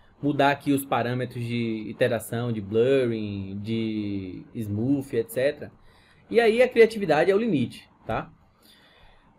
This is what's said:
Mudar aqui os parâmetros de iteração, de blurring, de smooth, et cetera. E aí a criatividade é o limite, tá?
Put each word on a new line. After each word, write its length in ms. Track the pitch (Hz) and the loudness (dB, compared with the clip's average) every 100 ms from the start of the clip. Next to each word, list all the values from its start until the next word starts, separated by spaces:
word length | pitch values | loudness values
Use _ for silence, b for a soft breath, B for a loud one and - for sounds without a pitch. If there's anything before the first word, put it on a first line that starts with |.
| b b | b b
Mudar 300 | 139 143 139 | -2 2 2
aqui 200 | 139 - | 2 0
os 120 | 139 | -2
parâmetros 600 | - 120 117 127 123 123 | 0 -2 0 -2 -6 -6
de 460 | 117 120 113 110 110 | -6 -4 -4 -4 -6
iteração, 600 | 110 123 113 - 117 123 | 0 0 0 -4 -4 -4
de 100 | 110 | -4
blurring, 960 | 95 110 127 139 123 113 104 101 95 101 | -2 2 4 4 2 -2 -4 -6 -8 -8
de 840 | 104 113 110 107 104 98 92 - - | -4 -4 -2 -4 -4 -6 -8 -12 -12
smooth, 600 | 120 104 104 123 143 131 117 | -10 -6 -2 0 -2 -2 -4
et 140 | 113 | -4
cetera. 420 | 127 139 147 95 - b b b b b | -2 -2 -2 -10 -18 b b b b b
E 100 | 208 | 2
aí 220 | 233 226 | 4 4
a 80 | 247 | 4
criatividade 600 | 247 220 220 196 147 175 | 6 6 4 2 4 4
é 40 | 196 | 2
o 40 | |
limite, 500 | 233 147 110 - - _ - | 2 0 0 -6 -20 _ -6
tá? 260 | 117 165 - _ _ b b b b b b b | -6 -6 -14 _ _ b b b b b b b